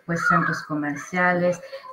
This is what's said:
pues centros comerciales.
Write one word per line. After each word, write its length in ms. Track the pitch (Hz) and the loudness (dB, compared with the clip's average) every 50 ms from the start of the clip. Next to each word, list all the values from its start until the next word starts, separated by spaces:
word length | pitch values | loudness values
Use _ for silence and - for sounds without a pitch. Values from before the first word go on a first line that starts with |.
| - | -6
pues 220 | - 170 170 - - | -4 -4 0 2 4
centros 340 | 175 170 - - 160 - - | 4 4 4 2 -2 -4 -6
comerciales. 960 | - 156 151 147 147 143 139 - - - 180 180 180 180 175 175 180 180 175 - - - - - - | -6 -4 -2 -2 -2 -4 -6 -8 -6 -2 2 4 4 4 4 2 2 0 0 -6 -12 -16 -14 -14 -16